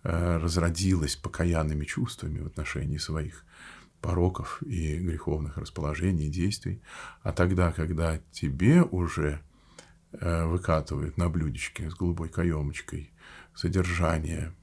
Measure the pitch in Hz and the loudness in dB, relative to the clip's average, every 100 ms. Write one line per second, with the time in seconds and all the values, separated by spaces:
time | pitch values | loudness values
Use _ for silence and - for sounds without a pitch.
0 | - 85 87 82 82 82 85 82 95 92 | 0 0 2 2 2 2 2 2 2 2
1 | 73 - - - 85 82 78 73 73 - | 2 -2 -6 -2 2 2 2 -2 -4 -4
2 | 120 - - 76 80 - - - 71 73 | -4 -4 -6 -6 -8 -8 -6 -4 -4 -4
3 | - 78 73 - - - - - - _ | -2 -4 -4 -10 -20 -20 -20 -20 -20 _
4 | - 90 90 92 - - - 92 78 76 | -2 4 4 2 -8 -8 -6 -2 0 0
5 | 90 78 - 78 76 78 73 - 73 76 | -2 -2 -2 -2 -2 -6 -8 -4 -4 0
6 | 92 87 76 82 90 104 - 101 - - | 2 2 0 0 0 0 -6 -8 -10 -16
7 | - - - - 90 92 87 78 80 80 | -16 -8 -4 2 4 6 2 2 -2 0
8 | 82 80 - - 73 67 98 170 170 90 | 0 -2 -6 -6 -4 2 6 8 6 2
9 | 85 - 73 73 - - - - - - | 0 0 0 -2 -10 -20 -20 -20 -20 -20
10 | _ - 87 82 82 87 - 80 73 71 | _ -6 0 2 2 0 2 0 0 -4
11 | 73 - 87 82 78 - - - 80 80 | -4 0 0 2 -2 -4 -8 -6 -8 -2
12 | 90 85 82 - 85 78 73 76 - 78 | -2 -2 -4 0 0 0 -2 -6 -10 -10
13 | 78 _ - - - - 87 92 87 85 | -10 _ -20 -20 -20 -6 0 2 0 2
14 | 82 82 78 80 78 - | 2 2 -2 -4 -6 -10